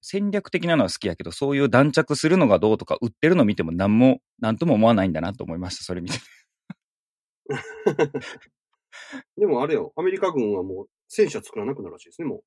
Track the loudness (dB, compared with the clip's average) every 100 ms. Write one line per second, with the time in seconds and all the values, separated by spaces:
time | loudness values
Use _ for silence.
0 | -8 -4 -2 -2 -4 -4 0 2 0 -2
1 | -6 -6 -10 -4 -2 0 4 4 4 4
2 | 0 0 2 4 4 4 4 2 -2 -4
3 | -4 0 2 4 2 0 -4 0 2 6
4 | 6 4 _ _ -4 -2 0 4 4 4
5 | 2 -2 -4 -6 -10 -8 -8 -10 -10 -10
6 | -8 -12 -14 _ _ _ _ -20 _ _
7 | _ _ _ _ _ -10 -10 -4 -4 0
8 | -2 -2 -12 -18 _ _ _ _ _ -20
9 | -18 -18 -18 -2 0 2 0 -2 -2 -4
10 | -4 0 -2 0 -2 -2 -6 -10 -14 _
11 | _ 0 0 0 -10 -8 -8 -8 -12 -16
12 | -20 _ -10 -10